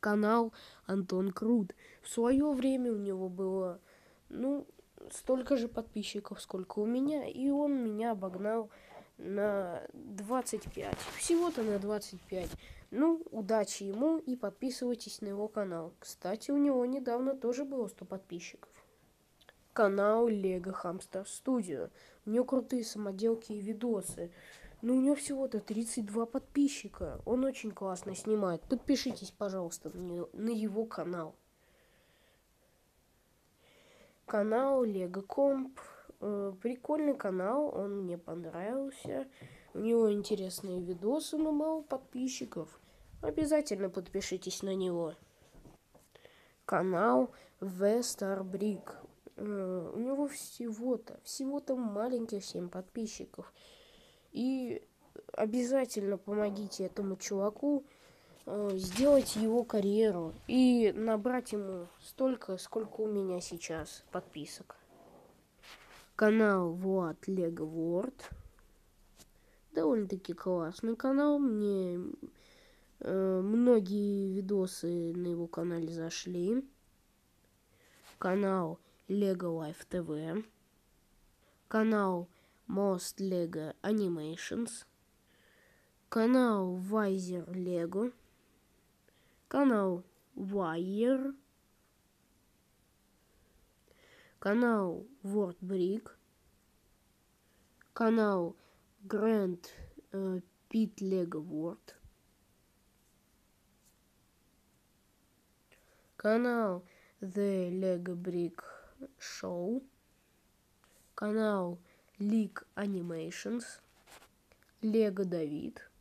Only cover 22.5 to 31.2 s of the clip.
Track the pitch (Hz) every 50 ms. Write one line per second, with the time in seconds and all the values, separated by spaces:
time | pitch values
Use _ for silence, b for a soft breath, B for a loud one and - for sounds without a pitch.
22.5 | 269 262 226 - 262 247 220 220 - 208 208 202 190 190 214 226 226 226 226 -
23.5 | 214 208 196 202 220 208 240 247 226 196 180 - - - 170 175 B B B B
24.5 | B B B B B B - 233 254 262 262 277 294 285 285 - 285 269 269 262
25.5 | - 214 208 - 214 214 233 226 - 254 220 202 208 226 233 233 - - - -
26.5 | - 285 285 277 - - - 202 - - 180 156 131 - - - 226 254 262 269
27.5 | 262 - - 220 190 - 202 190 185 180 - 196 190 - - 214 220 214 202 185
28.5 | 170 160 - - 262 233 - - 285 247 - 262 214 - 196 - - _ 208 202
29.5 | 190 190 180 170 170 - - 156 165 180 180 180 175 175 170 - - - 208 226
30.5 | 240 220 214 214 190 214 226 226 - - 165 175 175 175